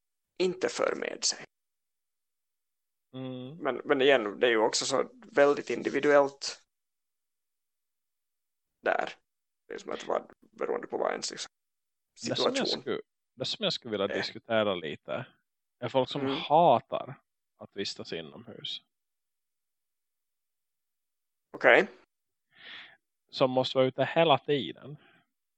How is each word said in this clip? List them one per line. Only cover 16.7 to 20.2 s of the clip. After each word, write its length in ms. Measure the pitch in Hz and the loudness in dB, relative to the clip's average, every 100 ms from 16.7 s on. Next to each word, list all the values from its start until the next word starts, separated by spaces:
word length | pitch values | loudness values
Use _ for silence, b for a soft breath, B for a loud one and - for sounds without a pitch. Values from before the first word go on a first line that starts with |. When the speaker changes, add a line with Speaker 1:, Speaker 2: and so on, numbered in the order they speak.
| 113 - - - - _ _ _ - | 4 2 -8 -8 -14 _ _ _ -20
Speaker 2:
att 120 | 107 101 | -16 -8
vistas 380 | 101 - - | -8 -8 -10
inomhus. 680 | 85 76 71 - - - - _ _ _ _ _ _ _ _ _ _ _ _ _ _ | -10 -10 -16 -18 -14 -10 -12 _ _ _ _ _ _ _ _ _ _ _ _ _ _